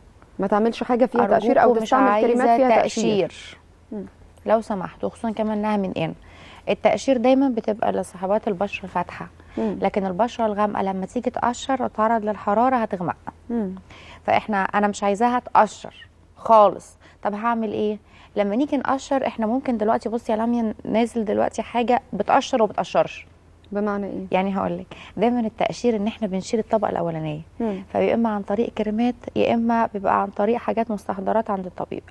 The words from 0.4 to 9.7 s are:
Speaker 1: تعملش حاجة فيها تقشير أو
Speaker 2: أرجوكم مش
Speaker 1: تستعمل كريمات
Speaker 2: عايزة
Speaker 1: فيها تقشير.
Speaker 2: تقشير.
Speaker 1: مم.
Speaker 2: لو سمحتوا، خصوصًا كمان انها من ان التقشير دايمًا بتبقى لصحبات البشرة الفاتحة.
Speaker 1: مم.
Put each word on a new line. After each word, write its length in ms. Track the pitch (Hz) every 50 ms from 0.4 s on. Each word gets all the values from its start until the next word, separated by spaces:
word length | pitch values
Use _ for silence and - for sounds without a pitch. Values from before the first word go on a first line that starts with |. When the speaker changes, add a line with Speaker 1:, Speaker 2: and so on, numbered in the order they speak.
| 190
Speaker 1:
تعملش 360 | 202 214 208 220 233 226 - 233
حاجة 220 | - 254 226 254
فيها 200 | 208 - 233 220
تقشير 320 | 196 208 - 202 233 269
أو 40 | 262
Speaker 2:
أرجوكم 200 | 240 240 233 226
مش 80 | 220 -
Speaker 1:
تستعمل 320 | 185 - 202 202 208 214
كريمات 260 | 226 233 240 247 247
Speaker 2:
عايزة 200 | 233 233 240 262
Speaker 1:
فيها 140 | 247 220 214
تقشير. 460 | - 214 - 226 202 180 214 190 170
Speaker 2:
تقشير. 300 | - - - - - - - - - - - - -
Speaker 1:
مم. 140 | 220 208 190 196 - - - - - - -
Speaker 2:
لو 160 | 202 214 226
سمحتوا، 480 | 214 - 214 190 170 170 - - 202 196
خصوصًا 220 | - - - 226
كمان 260 | 202 - 214 214 214
انها 200 | 208 208 214 214
من 140 | 202 190 185 -
ان 160 | - 165 160 170 - - - - - - - - - - -
التقشير 480 | 202 - - 208 - 202 - 269 269
دايمًا 320 | 240 220 254 269 262 277 269
بتبقى 420 | 233 226 - 220 208 226 - 208
لصحبات 560 | 190 196 190 - - 175 190 185 202 220 -
البشرة 360 | 220 196 175 202 202 - - 196
الفاتحة. 440 | 185 - 180 180 - - - 175 175 - - - - -
Speaker 1:
مم. 200 | - 226 214